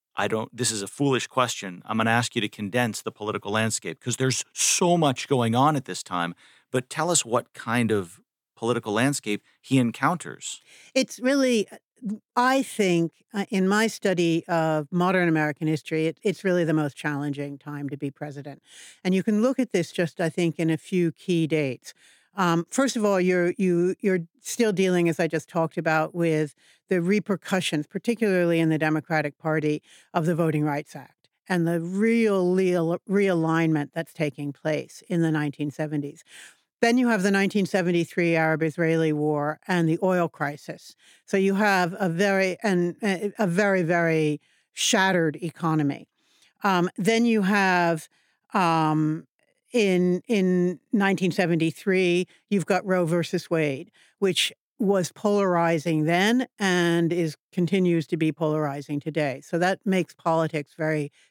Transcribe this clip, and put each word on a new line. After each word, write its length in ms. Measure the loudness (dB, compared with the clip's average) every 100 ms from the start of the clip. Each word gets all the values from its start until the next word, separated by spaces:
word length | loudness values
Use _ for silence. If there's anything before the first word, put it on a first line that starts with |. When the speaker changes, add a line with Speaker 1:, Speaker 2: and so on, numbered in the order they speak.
| _ -6
Speaker 1:
I 120 | -4
don't, 280 | -4 -6 -4
this 160 | -4
is 100 | -4
a 60 | -8
foolish 400 | -2 0 0 0
question. 560 | -2 -2 -4 -10 -12 -6
I'm 120 | -2
gonna 120 | 2
ask 260 | 2 0 -4
you 60 |
to 80 | -6
condense 520 | -6 -4 -2 -2 -4
the 100 | -10
political 400 | -8 -6 -6 -4
landscape 480 | -2 -2 -4 -8 -8
'cause 180 | -6 -2
there's 260 | 0 -2 -6
so 440 | -4 0 2 2 4
much 300 | 2 0 0
going 280 | 0 2 4
on 200 | 4 2
at 100 | -4
this 160 | -10
time. 320 | -6 -6 -6 -8 -20 _ _
But 180 | -6 -4
tell 220 | -4 0
us 120 | 0 0
what 280 | -2 -4
kind 380 | -10 -2 0 2
of 280 | 0 -4 -12 _ _ _ _
political 380 | -2 -2 0
landscape 500 | 0 0 -2 -4 -6 -8 _
he 160 | 0 2
encounters. 840 | 2 0 -4 -4 -8 -14 -14 -16 _ -20 -4 -2
Speaker 2:
It's 240 | -2 -2
really, 480 | -2 2 2 0 -2 -10 _ _ -10 -10 _ -2
I 280 | 2 2
think, 480 | 0 0 2 2 0 -6 _ -6
uh, 100 | -2
in 180 | 0 2
my 180 | 2 0
study 580 | -2 -2 0 0 0 0
of 440 | 0 0 0 -2
modern 380 | 0 2 2 2
American 380 | 2 0 -2 -2
history, 400 | -2 -2 -2 -2
it, 120 | -2
it's 200 | -4 -2
really 200 | 0 0
the 100 | 2
most 220 | 0 -2 -4
challenging 640 | -6 -4 -4 -6 -10 -12
time 280 | -12 -10 -8
to 80 | -8
be 120 | -8
president. 540 | -10 -12 -12 -16 -18 _ -20 -20 -6
And 100 | 0
you 80 | 0
can 220 | 2 2
look 160 | 2 0
at 140 | 0
this 180 | -2 -2
just, 280 | -2 -4 -2
I 100 | -4
think, 280 | 0 -2 0
in 140 | 0
a 60 | -2
few 340 | -2 0 0
key 340 | -2 -2 0 0
dates. 480 | 0 -2 -6 -14 -20 _ _ _ -2
Um, 300 | 2 2 0
first 260 | 0 0 0
of 100 | 0
all, 140 | 2
you're, 340 | 2 2 0 0
you, 380 | 0 2 0 0
you're 220 | -2 -2 -4 _
still 300 | -8 -2 0
dealing, 360 | 2 2 2 2
as 120 | 0
I 80 | -2
just 220 | -2 -4
talked 280 | -4 -2 -2
about, 380 | 0 0 0 -2
with 400 | 0 0 -2 -8 _ _ -4
the 120 | 0
repercussions, 840 | 2 0 0 -4 -2 -2 -2 -4 -4
particularly 720 | -6 -4 -2 0 2 2 2
in 100 | 2
the 80 | 2
Democratic 600 | 0 -2 -2 -2 -2 -6
Party, 440 | -4 -2 -2 -4 -8 -20 _
of 120 | -4 -2
the 100 | 0
Voting 280 | 0 0
Rights 320 | -2 -4 -8 -16
Act 340 | -20 _ _ _ -4
and 200 | -2 0
the 120 | -2
real, 760 | -4 -2 2 2 2 2 2 2
real 440 | 2 0 0 -4 -2
realignment 840 | 0 2 2 2 2 2 0 -2
that's 200 | -8 -10
taking 400 | -6 -6 -4 -10
place 500 | -6 -4 -4 -6 -16 -4
in 140 | 0
the 100 | 2
nineteen 400 | 0 -2 -4 -6
seventies. 520 | -6 -6 -6 -6 -12 -20 -20 -20 _ _ _
Then 160 | 2 4
you 100 | 2
have 140 | 2
the 80 | 2
nineteen 340 | 2 2 0 0
seventy-three 720 | 0 0 0 0 0 2 2
Arab-Israeli 760 | 2 2 0 0 0 2 0
War 460 | 0 0 0 -2 -6 -2
and 200 | 0 2
the 120 | 2
oil 240 | 2 0 -2
crisis. 680 | -4 -8 -8 -14 -16 -20 -20 _ _ -4
So 120 | 0
you 180 | 2 2
have 400 | 2 2 0 -2
a 100 | -2
very, 480 | 0 2 2 0 -2
and, 320 | 0 0 0 -2
uh, 280 | -4 -2 -4 -2
a 80 | 0
very, 360 | 2 2 2
very 580 | 2 2 2 2 0 -2 _ _ _
shattered 640 | -6 0 2 4 2 0 -2
economy. 680 | -8 -4 -2 0 0 -4 -12 _ _ _ _ _
Um, 260 | 0 2 0 0
then 280 | 0 2 2
you 180 | 2
have, 640 | 2 2 4 4 2 0 -6 _ _ _ _
um, 720 | 0 2 2 2 2 0 -2 -10 _ _ _ _
in, 500 | 0 2 4 2 0 0
in 520 | 0 2 2 0 -2 _
nineteen 400 | 0 2 2 0
seventy-three, 960 | 0 0 0 0 -2 -2 0 2 0 -2 _ -4
you've 160 | -2 0
got 200 | -2 0
Roe 200 | 0 0
versus 440 | 0 -2 -6 -2
Wade, 420 | -2 0 -4 -10 _ _ _
which 340 | 0 0 -2 -6 _ -2
was 340 | 0 2 0
polarizing 920 | -2 0 2 2 2 2 0 0 0
then 440 | 2 2 4 2 -2 -2
and 540 | 0 2 2 2 2
is, 240 | 0 -2 -6 _
continues 520 | -4 0 2 2 2 0
to 100 | -2
be 160 | -2
polarizing 680 | 0 -2 0 -2 -6 -8 -8
today. 400 | -4 -2 -2 -4
So 160 | -6 -2
that 200 | 0 0 0
makes 280 | 0 -2
politics 600 | -4 -2 0 0 -4 -8 -6
very 320 | -4 -2 -6 -12 _